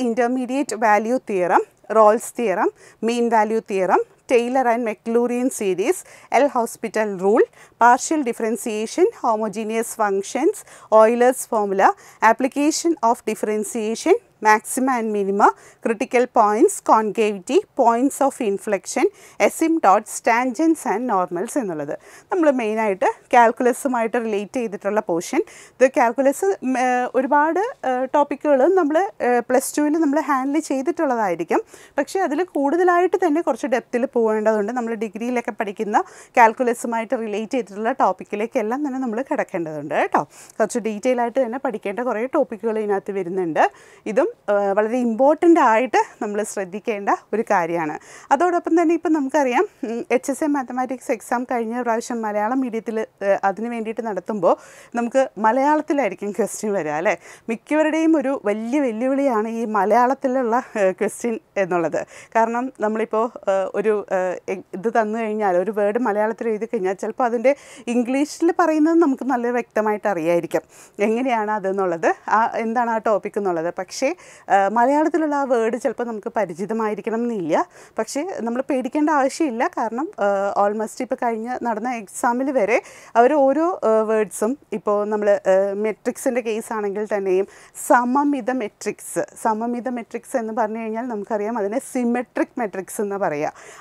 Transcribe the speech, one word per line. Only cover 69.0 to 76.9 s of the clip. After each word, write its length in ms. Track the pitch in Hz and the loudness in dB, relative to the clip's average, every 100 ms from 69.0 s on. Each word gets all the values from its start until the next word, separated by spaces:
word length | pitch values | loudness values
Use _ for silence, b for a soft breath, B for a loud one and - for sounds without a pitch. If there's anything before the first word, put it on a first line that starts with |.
നമുക്ക് 200 | 330 262 247 | 4 0 -2
നല്ല 180 | 247 240 | -2 0
വ്യക്തമായിട്ട് 580 | 240 240 - 214 208 214 | -2 -2 -2 0 0 -2
അറിയായിരിക്കും 540 | 175 160 170 165 165 - B B - 208 | -2 2 0 0 -4 -6 B B -2 0
എങ്ങനെയാണ് 440 | 226 262 233 214 | 0 0 0 -2
അതെന്നുള്ളത്, 600 | 214 190 196 185 165 254 381 - | -2 -2 0 -2 0 -2 -2 0
ആ, 220 | 214 226 - | 2 2 0
എന്താണ് 260 | 226 233 233 | -2 0 0
ആ 80 | 226 | 0
ടോപ്പിക് 400 | 226 196 196 220 | 0 0 0 -4
എന്നുള്ളത്. 300 | 196 170 165 175 | -2 -2 -4 -6
പക്ഷേ, 300 | 185 - 262 359 B B - | -10 -2 -2 -2 B B 2
ഏഹ്, 160 | 196 196 220 | 2 4 2
മലയാളത്തിലുള്ള 560 | 247 294 311 320 311 | 4 4 2 0 0
ആ 100 | 285 269 | -2 0
വേർഡ് 240 | 247 226 233 | 0 0 -2
ചിലപ്പോൾ 220 | 262 214 240 | -4 -4 -6
നമുക്ക് 200 | 214 - 233 | -6 -6 -4
പരിചിതമായിരിക്കണം 840 | 190 165 196 220 214 | -4 -4 -4 -2 -2